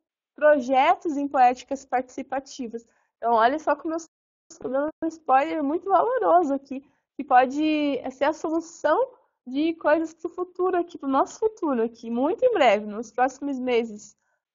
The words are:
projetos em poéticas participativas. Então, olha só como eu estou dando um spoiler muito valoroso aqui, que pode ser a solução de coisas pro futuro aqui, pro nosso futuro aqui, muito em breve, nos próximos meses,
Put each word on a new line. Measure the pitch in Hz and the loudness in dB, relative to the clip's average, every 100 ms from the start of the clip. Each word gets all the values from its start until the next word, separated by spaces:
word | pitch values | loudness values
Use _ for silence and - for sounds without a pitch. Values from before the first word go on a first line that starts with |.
| _ _ _ | _ _ _
projetos | - 302 294 247 262 294 392 349 277 | 2 4 4 4 4 4 2 -2 -4
em | 285 | -2
poéticas | 277 247 254 - 269 | 4 4 4 -4 -10
participativas. | - 247 254 - 262 269 269 - 240 233 - _ _ _ | -4 -4 -4 -10 -8 -8 -8 -12 -12 -12 -16 _ _ _
Então, | 226 | 0
olha | 233 233 302 | 4 4 2
só | 320 | -2
como | 294 320 | -2 -4
eu | 330 330 _ _ _ _ | -8 -10 _ _ _ _
estou | - - | -14 -6
dando | 262 302 - | -4 -4 -4
um | 330 | -6
spoiler | 320 - 262 311 330 | -6 2 2 2 -2
muito | 277 330 381 | -4 -4 0
valoroso | 359 440 508 370 339 320 | 2 2 0 2 2 2
aqui, | 277 - 262 - _ _ - | -4 -6 -14 -14 _ _ -14
que | |
pode | 269 247 262 285 311 302 294 277 269 | 2 2 4 0 0 0 0 -2 -6
ser | - | -4
a | 277 | -2
solução | 311 330 320 320 - 294 339 523 - _ _ - | -2 -4 -4 -6 -4 0 0 -2 -6 _ _ -8
de | 262 320 | -4 -2
coisas | 330 311 320 320 | -2 0 0 0
pro | - 349 | -8 -12
futuro | - 359 - 370 359 | -10 -10 -4 -2 -2
aqui, | 349 - | -4 -8
pro | 277 | -2
nosso | 269 370 - | -2 -2 -2
futuro | 440 427 320 254 | -4 -2 -4 -2
aqui, | 233 233 226 | -4 -6 -8
muito | 233 277 453 | -2 -2 0
em | 508 | 0
breve, | 427 254 208 208 | 4 4 2 0
nos | 202 240 | -10 -10
próximos | - 254 262 285 262 | -2 -2 -2 -8 -6
meses, | 254 240 226 208 - _ _ _ _ | -2 -2 -2 -8 -20 _ _ _ _